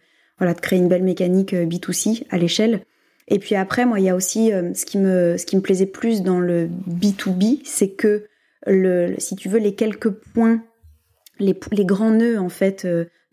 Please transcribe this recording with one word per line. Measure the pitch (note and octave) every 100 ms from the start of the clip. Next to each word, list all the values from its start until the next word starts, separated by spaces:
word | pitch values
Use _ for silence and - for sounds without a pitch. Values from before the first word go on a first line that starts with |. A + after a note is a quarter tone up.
| _ _ _ _
voilà, | F3+ F3
de |
créer | - F#3
une | F3+
belle | F3+
mécanique, | F#3 F3 F3+ F#3 G3
euh, | F#3 E3+
B | F3
two | -
C | F3 G#3 A3+ -
à | F#3
l'échelle. | E3+ - A3 A3 - _ _ _ -
Et | G3+
puis | -
après, | G3 F#3+ - B3
moi, | G#3
il | F#3+
y |
a | F3+
aussi, | F#3+ A3 A3+
euh, | F#3+ F3
ce | F#3 -
qui | G3+
me, | F#3+ F#3 F3 F3
ce | -
qui | F#3+
me |
plaisait | F#3+ F#3 F#3+
plus | - A#3 A3
dans | F#3+ F3+
le | F3 E3+ E3+
B | F3 F#3 F3 G3+ G3
two | G3
B, | F#3 G#3 C#4+
c'est | - - G3
que | G3 G#3+ G#3 G#3 _ _ _ -
le, | F#3+ F#3 F3+ F3 F#3
si | - F#3+
tu | F#3+
veux, | A3
les | G#3 G3+
quelques | A3 G3+ A3
points, | G3 - A#3 A3+ A3+ A3+ _ - _ _ _ - _
les, | G3 F#3 -
les | G#3 F#3+
grands | G3 A3
nœuds, | A3 A#3 A3
en | F3+
fait, | - G3 G3 F#3
euh, | E3+ E3+ _ _